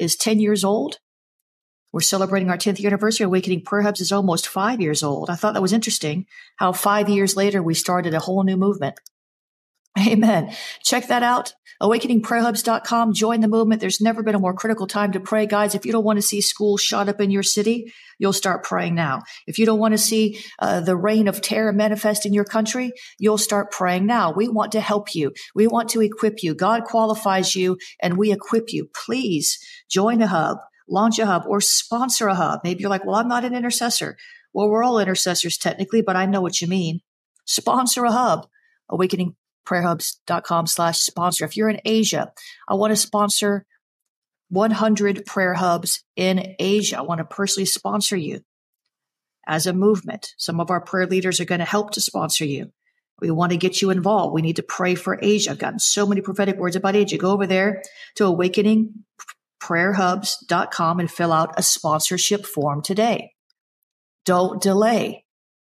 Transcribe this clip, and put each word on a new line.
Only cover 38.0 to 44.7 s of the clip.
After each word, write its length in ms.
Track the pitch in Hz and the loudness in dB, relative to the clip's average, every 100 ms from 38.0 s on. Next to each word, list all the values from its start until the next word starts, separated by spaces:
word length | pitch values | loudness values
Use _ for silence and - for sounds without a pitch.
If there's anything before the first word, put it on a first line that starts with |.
a 80 | 240 | 2
hub. 340 | 226 240 160 - _ _ _ - | 2 2 0 -4 _ _ _ -6
Awakening 440 | 170 185 180 180 - _ _ - | -2 0 0 -4 -6 _ _ -4
prayerhubs 460 | 180 175 165 - - - | 0 0 -2 -4 -8 -4
dot 180 | 170 | -4
com 220 | - 170 165 | 0 -2 0
slash 320 | - 170 170 | 0 0 0
sponsor. 460 | - - 175 175 | -2 -2 -2 -2
If 120 | 156 214 | -4 -2
you're 120 | 214 | 0
in 120 | 214 | 0
Asia, 480 | - 220 220 156 - - - - - | 0 2 2 0 -4 -10 -20 -14 -4
I 60 | |
want 160 | 196 214 | 0 2
to 60 | 214 | 0
sponsor 720 | - 208 202 - 208 202 - _ _ _ _ _ _ _ - | 0 0 0 2 0 -2 -6 _ _ _ _ _ _ _ -4
one 240 | 180 220 | 0 2